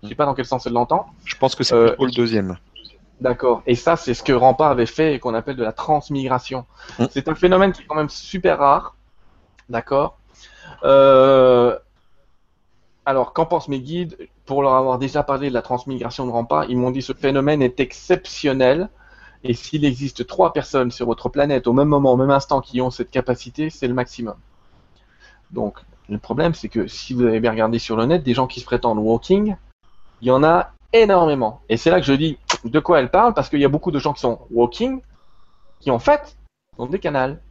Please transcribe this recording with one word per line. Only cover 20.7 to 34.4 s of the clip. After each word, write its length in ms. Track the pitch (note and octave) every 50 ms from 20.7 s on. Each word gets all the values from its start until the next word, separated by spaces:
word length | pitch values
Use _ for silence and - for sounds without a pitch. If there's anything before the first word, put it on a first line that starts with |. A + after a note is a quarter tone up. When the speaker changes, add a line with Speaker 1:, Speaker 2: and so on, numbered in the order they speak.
| - C#3 B2+ B2
Speaker 1:
sur 160 | B2 - B2+ A#2
votre 200 | A#2 - - B2
planète 360 | - C#3+ C#3+ D3 C#3+ C3 -
au 80 | B2 A#2+
même 140 | C3 C#3+ D3+
moment, 260 | D3 C#3+ C#3 C3+ B2
au 40 | B2
même 120 | C3 C#3
instant, 320 | C#3 C#3 C3+ - D3 C3+
qui 180 | B2+ - - B2
ont 120 | B2+ B2+
cette 180 | B2 - A#2+ -
capacité, 600 | - C3 B2 - B2 A#2 - B2 A#2+ - D#3 D#3
c'est 160 | D#3 - - B2+
le 60 | B2
maximum. » 420 | B2+ B2 B2 - - A#2 A2 G#2 - _ _ _ _ _ _ _ _ _ _ _ _ _ _ _ _ _ - _ _ _ _
Donc, 280 | - A#2+ A2+ G#2 - - - _ - _ _ -
le 80 | G#2 G#2
problème, 360 | - - A2+ C3 D#3+ E3+ E3
c'est 160 | - - A2+
que 180 | - A#2 G2 G2
si 260 | - - - - C3
vous 100 | B2 B2
avez 160 | A#2 A2 A2+
bien 120 | A2+ A#2+
regardé 280 | A2 A2 A2 A2 A2+ A#2
sur 160 | - - A2+
le 100 | A2 A2+
net, 180 | B2+ E3 F3+ D3+
des 100 | C3 A#2+
gens 140 | B2 C3 B2
qui 120 | - -
se 60 | A#2+
prétendent 340 | - - A#2+ - A#2+ A2 G#2+
walking, 560 | G#2+ A2 A2+ A2+ - - F#3 G3 G#3 G#3+ G3+ - - - _ _ _ - - - - - _ _
il 60 | - B2
y 40 |
en 120 | B2+ C3 C#3+
a 280 | D#3+ E3 F3+ F3+ - - _ _ _ -
énormément. 680 | A3+ A3+ G#3+ G3 F3+ E3+ D#3 D3 C3+ B2 A2 A2+ - _ _
Et 80 | A2+ A#2
c'est 120 | - E3
là 100 | E3+ F#3
que 60 | C3+
je 80 | C3 C#3
dis 240 | C3+ D3+ D#3+ C#3+ - - - - - -
de 160 | A#2 A#2 D#3
quoi 200 | D3 - F#3 D3+
elle 100 | C3 A#2+
parle, 240 | - F#3 A3 A#3+ A3
parce 160 | - C3+ -
qu'il 100 | - D3
y 60 | C#3
a 40 | C3+
beaucoup 220 | C#3 D#3 - F3+
de 80 | D3+ C#3+
gens 140 | - D3+ C#3+
qui 80 | -
sont 180 | - B2 A2+ -